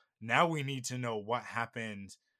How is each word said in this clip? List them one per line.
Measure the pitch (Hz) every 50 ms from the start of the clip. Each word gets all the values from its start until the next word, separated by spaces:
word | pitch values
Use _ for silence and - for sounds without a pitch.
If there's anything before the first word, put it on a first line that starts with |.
| _ _ _ _
Now | 110 113 120 139 175 170
we | 160 151 139
need | 135 139 131 123
to | - 127 127
know | 123 120 113
what | 107 101 107 120 120 107
happened | - - 117 117 113 - 120 113 110 104 101 98 98 - - _ _ _